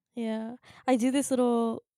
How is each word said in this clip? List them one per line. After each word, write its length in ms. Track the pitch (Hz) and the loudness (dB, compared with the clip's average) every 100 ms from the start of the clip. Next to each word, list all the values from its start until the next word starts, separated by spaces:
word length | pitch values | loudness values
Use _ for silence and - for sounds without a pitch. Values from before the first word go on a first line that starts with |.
| _ 240 | _ -8
Yeah. 400 | 226 220 220 247 - - - | -6 -6 -8 -14 -20 -8 0
I 80 | 254 | 2
do 160 | 254 | 4
this 180 | 277 269 | 0 0
little, 540 | 254 247 233 226 226 - | 0 2 2 0 -4 -12